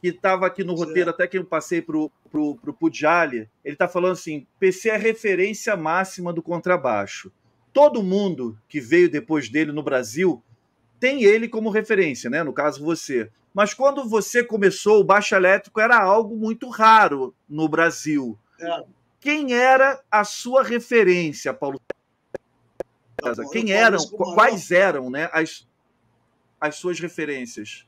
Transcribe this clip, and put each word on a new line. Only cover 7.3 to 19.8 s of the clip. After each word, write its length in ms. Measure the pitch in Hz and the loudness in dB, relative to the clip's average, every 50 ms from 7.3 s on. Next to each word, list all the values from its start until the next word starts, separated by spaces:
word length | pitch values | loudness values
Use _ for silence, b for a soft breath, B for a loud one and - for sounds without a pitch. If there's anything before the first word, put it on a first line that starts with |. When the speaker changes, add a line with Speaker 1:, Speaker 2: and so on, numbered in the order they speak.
| _ _ _ _ _ _ _ _ _ | _ _ _ _ _ _ _ _ _
Speaker 1:
Todo 300 | 262 294 294 247 240 202 | 6 6 6 6 2 -2
mundo 540 | 185 185 202 208 196 170 127 127 117 107 107 _ _ | 0 0 0 0 -2 -4 -4 -6 -8 -8 -12 _ _
que 100 | - 151 | -10 -10
veio 300 | 127 113 151 175 180 170 | -4 2 4 4 4 4
depois 400 | 147 151 139 _ 160 151 135 110 | 2 -2 -4 _ -4 -4 -4 -2
dele 220 | 113 151 156 147 | -2 -2 -2 -2
no 120 | 143 151 147 | -4 -6 -6
Brasil 580 | 143 139 127 127 107 104 143 185 185 147 117 _ _ _ _ _ _ _ _ _ _ _ _ | -2 -2 -2 -4 -4 -4 -2 0 0 -2 -2 _ _ _ _ _ _ _ _ _ _ _ _
tem 240 | - 254 277 285 233 | -2 -2 0 4 4
ele 240 | 196 208 226 226 226 | 6 6 4 2 -2
como 240 | - 220 220 226 | -6 -6 -6 -2
referência, 580 | 196 220 208 - 220 196 190 160 131 117 - 120 | -2 -2 -2 0 0 0 2 0 0 -6 -6 -4
né? 140 | 123 156 170 | -4 -4 -4
No 100 | 147 123 | -4 -4
caso, 300 | - 143 151 143 131 147 | -2 -2 -2 -2 -2 -4
você. 480 | 156 170 151 - - 143 123 110 104 _ _ _ _ _ | -4 -4 -4 -4 -4 -4 -4 -4 -4 _ _ _ _ _
Mas 200 | 190 208 202 - | -2 -2 -2 0
quando 340 | _ 254 277 277 277 269 226 | _ 0 0 0 0 -6 -2
você 360 | 214 220 196 - - 240 240 | -2 -2 -2 0 -2 -2 -2
começou, 580 | 233 214 220 202 190 185 - - 202 214 214 | -2 -2 2 2 2 2 2 0 4 4 4
o 20 | 190 | 6
baixo 300 | 160 196 208 202 - 220 | 6 4 2 4 2 0
elétrico 460 | 196 180 180 190 208 202 - _ 220 | 2 4 4 4 2 0 -4 _ 0
era 200 | 214 233 247 233 | 2 4 4 4
algo 360 | 202 185 196 220 233 202 226 | 4 4 4 2 2 -2 -6
muito 340 | 220 220 220 226 233 - 254 | -6 -4 -4 -6 -6 -8 -14
raro 640 | 226 - 220 220 220 220 208 175 147 139 131 123 - _ _ _ | -2 4 6 8 8 8 6 4 2 -2 -4 -6 -8 _ _ _
no 180 | 147 151 160 156 | -6 -2 -2 -2
Brasil. 720 | 147 156 165 170 151 - - 151 151 147 135 120 110 107 _ _ _ _ | 2 2 2 2 0 -2 -6 -4 -2 -2 -2 -4 -10 -12 _ _ _ _
Speaker 2:
É. 240 | 165 170 170 170 - _ _ _ _ _ _ _ | -8 -8 -8 -8 -10 _ _ _ _ _ _ _
Speaker 1:
Quem 340 | _ 277 294 302 294 262 247 | _ -4 -2 -2 -2 -2 0
era 460 | 240 247 262 262 262 | 2 4 4 6 6